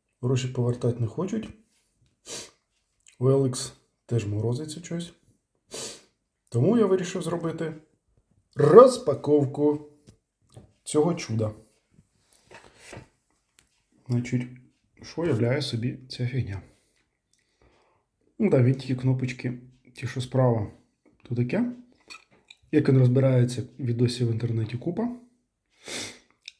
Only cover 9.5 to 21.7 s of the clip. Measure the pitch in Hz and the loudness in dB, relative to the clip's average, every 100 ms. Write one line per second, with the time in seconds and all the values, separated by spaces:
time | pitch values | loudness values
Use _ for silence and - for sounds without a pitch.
9.5 | 147 147 147 - _ _ - _ _ _ | 0 0 0 -6 _ _ -20 _ _ _
10.5 | - - _ - 151 165 170 - 113 107 | -20 -20 _ -4 0 0 0 -4 -4 -4
11.5 | - - _ _ _ _ _ _ - _ | -6 -20 _ _ _ _ _ _ -20 _
12.5 | - - _ - - - _ _ _ _ | -20 -20 _ -20 -20 -20 _ _ _ _
13.5 | _ _ _ _ _ - 120 120 123 123 | _ _ _ _ _ -4 -4 -2 -4 -4
14.5 | - _ _ _ _ - - 170 113 117 | -14 _ _ _ _ -14 -6 -2 0 0
15.5 | 143 135 117 123 - - - 123 131 98 | -2 -4 -6 -6 -8 -14 -8 -6 -4 -6
16.5 | 95 - _ _ _ _ _ _ _ _ | -8 -14 _ _ _ _ _ _ _ _
17.5 | _ _ _ _ _ _ _ _ - 208 | _ _ _ _ _ _ _ _ -2 2
18.5 | 143 120 135 - 131 127 131 123 - 123 | 4 4 2 -2 -2 0 0 -2 -6 -8
19.5 | 123 - _ - - 120 131 123 131 127 | -10 -16 _ -20 -12 -10 -8 -4 0 2
20.5 | 113 101 - _ _ _ _ - 120 123 | 2 -4 -12 _ _ _ _ -8 -4 -2
21.5 | 170 247 | -2 -4